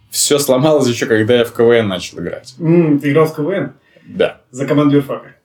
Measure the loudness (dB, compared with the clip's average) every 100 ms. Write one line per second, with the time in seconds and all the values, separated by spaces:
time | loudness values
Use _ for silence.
0 | _ -4 0 0 2 2 2 2 0 -2
1 | 0 0 2 2 0 2 4 4 2 -4
2 | -8 -10 -10 -10 -14 -6 0 2 2 0
3 | 0 2 0 -2 -6 -4 -6 -12 _ _
4 | -10 -4 -4 -4 _ -8 -2 0 2 2
5 | 0 -8 -12 _